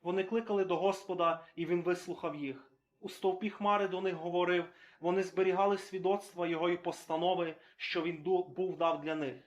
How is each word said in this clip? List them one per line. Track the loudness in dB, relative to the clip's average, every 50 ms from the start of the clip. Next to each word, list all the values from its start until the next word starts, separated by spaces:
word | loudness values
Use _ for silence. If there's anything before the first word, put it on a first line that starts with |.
Вони | _ -2 0 0 0
кликали | 0 0 -2 0 0 0 0 2
до | 2 2 2
Господа, | 4 2 2 0 -2 -6 0 2 2 2 2 0 -6 -14 _
і | -6 -2
він | 0 0 0
вислухав | 2 0 0 -2 -2 -8 -8 -6 -4 -6 -6
їх. | -4 -6 -6 -6 -8 -12 -20 _ _ _ _ _ _
У | -14 -12
стовпі | -12 0 0 0 0 2 -2 -6
хмари | -4 0 2 2 4 4 2 0
до | -2 -2
них | -2 -2 -2
говорив, | -2 -6 -2 2 2 2 4 4 2 0 -2 -8 -20 -20 -20 -20 _
вони | -2 0 2 2 0
зберігали | 0 0 2 2 4 4 4 4 4 2 0
свідоцтва | -2 -6 -8 -2 0 2 2 0 -2 -8 -6 -4 -2 -2
його | 0 0 2 2
і | 0 0
постанови, | -2 -6 -6 -6 -6 -4 -2 0 2 2 2 2 0 -4 -4 -10 -16 -20 _ _
що | -8 -4 -2 -2
він | -2 -2 -4 -4 0
ду-, | 2 2 2 2 0
був | -2 -4 -2 -2 0 0
дав | 2 2 2 0
для | -2 -4 -2
них. | -2 -2 -4 -6 -8 -14